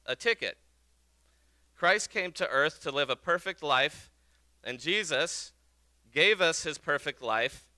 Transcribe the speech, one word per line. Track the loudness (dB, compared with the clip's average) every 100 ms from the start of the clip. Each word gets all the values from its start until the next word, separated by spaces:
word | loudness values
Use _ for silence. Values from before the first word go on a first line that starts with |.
| -8
a |
ticket. | -4 0 0 -2 -8 _ _ _ _ _ _ _ _ _ _ _
Christ | -2 2 2 0
came | -6 -6
to | -4 -2
earth | 2 0 0
to | -6
live | -2 -2
a | -2
perfect | 0 -2 -2 -6
life, | 0 2 2 -2 -20 _ _ _ _ _
and | -10 -6
Jesus | -2 -2 0 0 -2 -4 -10 _ _ _ _ _ _
gave | 2 4 6
us | 2 2
his | -4 -6
perfect | -2 -2 -2 -6
life | -2 0 0 -4 -20